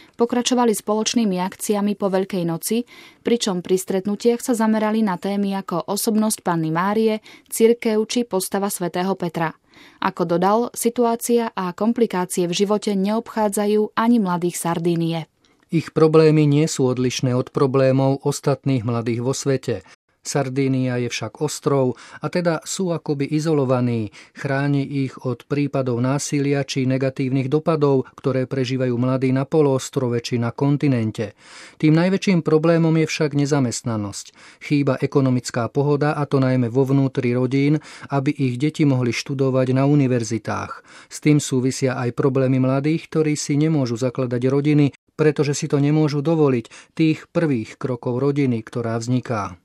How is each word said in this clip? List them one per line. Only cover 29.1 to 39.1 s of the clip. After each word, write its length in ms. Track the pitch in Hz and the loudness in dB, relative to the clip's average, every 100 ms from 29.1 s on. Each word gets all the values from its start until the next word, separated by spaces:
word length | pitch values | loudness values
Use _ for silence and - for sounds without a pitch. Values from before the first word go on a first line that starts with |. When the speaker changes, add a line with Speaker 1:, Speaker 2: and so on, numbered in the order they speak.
| 131 131 | 0 0
Speaker 2:
na 160 | 131 139 | 0 0
poloostrove 720 | 160 147 131 - 139 123 120 | 2 2 2 -2 -4 -2 -2
či 160 | - 120 | -2 -2
na 160 | 117 | -2
kontinente. 880 | - 143 143 147 123 110 107 104 - - - - - | -2 0 2 2 0 0 -4 -8 -10 -20 -20 -20 -2
Tým 160 | 156 160 | 2 4
najväčším 480 | 180 190 - 180 | 4 2 2 2
problémom 480 | 156 156 160 165 165 160 | 4 2 4 4 4 2
je 80 | 156 | 0
však 240 | - 151 | 0 -2
nezamestnanosť. 1300 | 143 139 147 123 - 120 110 104 - - - - - | 0 0 2 0 -2 -4 -4 -4 -10 -16 -20 -20 -14
Chýba 400 | - 147 139 131 | -2 0 0 0
ekonomická 720 | 139 143 135 127 - 127 113 | 0 2 2 2 -2 -4 -4
pohoda, 420 | 143 143 143 147 156 | 0 0 2 0 -2
a 80 | 143 | 0
to 160 | 139 | 2
najmä 240 | 131 127 117 | 2 2 2
vo 160 | 123 | 2
vnútri 480 | 131 139 135 135 123 | 2 4 2 0 0
rodín, 480 | 123 127 139 139 151 - - - | 0 0 2 2 0 -4 -18 -6
aby 180 | 139 135 | -2 -2
ich 300 | 147 135 123 | -2 -2 -2
deti 240 | 151 - | -2 0
mohli 320 | 143 127 120 | 0 2 0